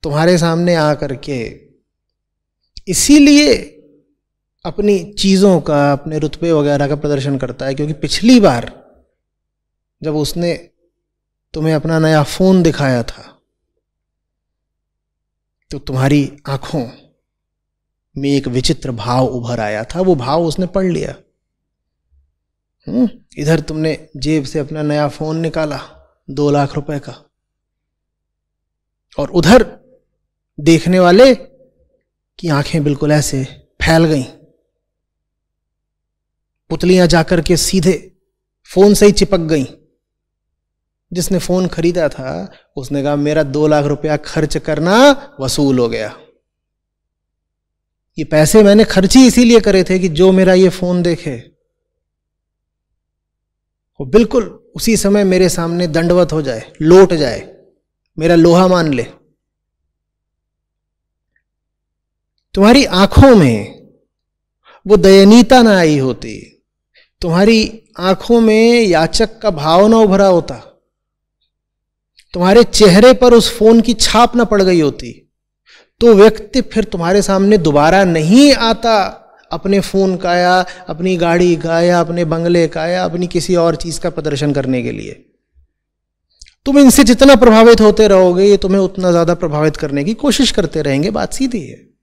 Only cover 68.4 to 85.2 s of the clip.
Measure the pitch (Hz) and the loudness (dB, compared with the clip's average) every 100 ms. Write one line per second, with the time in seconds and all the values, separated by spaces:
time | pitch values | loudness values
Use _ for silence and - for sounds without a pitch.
68.4 | 220 220 226 240 214 165 165 - 220 - | 2 2 2 2 0 0 -2 -2 -4 -4
69.4 | 214 160 156 170 208 226 208 196 196 175 | -6 -4 0 2 4 4 2 2 2 0
70.4 | - 123 - _ _ _ _ _ _ _ | -2 -16 -20 _ _ _ _ _ _ _
71.4 | _ _ _ _ _ _ _ _ _ 180 | _ _ _ _ _ _ _ _ _ -4
72.4 | 180 214 233 - 208 180 247 254 247 233 | 2 4 2 4 4 6 6 4 4 4
73.4 | - - 220 233 220 233 - 220 240 240 | 2 0 4 4 2 -2 0 2 2 0
74.4 | 233 208 190 175 147 - 120 - _ _ | -2 0 0 0 0 -4 -18 -20 _ _
75.4 | _ _ _ _ _ _ 240 202 214 - | _ _ _ _ _ _ 4 6 6 4
76.4 | - 254 - 220 202 185 170 202 190 190 | -8 -8 -4 -6 -6 -6 -2 -2 0 0
77.4 | 196 214 156 143 151 190 190 160 156 233 | 2 2 2 2 2 2 2 0 2 4
78.4 | 285 233 226 226 233 220 185 - _ _ | 4 2 -2 -2 0 0 -2 -8 _ _
79.4 | _ 165 190 196 - 196 190 180 180 180 | _ -10 -2 -2 -2 -2 -2 -2 -2 0
80.4 | 180 185 180 - - 151 185 180 170 170 | 2 0 -2 -12 -14 -8 -4 -2 0 0
81.4 | 180 160 165 165 175 175 165 170 165 165 | 0 0 -2 -2 0 0 -2 -4 -4 -4
82.4 | 170 175 160 165 160 180 185 175 180 180 | -2 0 -2 -4 -6 -4 -6 -6 -6 -6
83.4 | - 175 165 165 170 156 175 165 151 143 | -2 -2 0 -4 -10 -8 -8 -8 -8 -6
84.4 | 151 143 131 127 120 110 104 - | -4 -4 -4 -6 -6 -10 -14 -20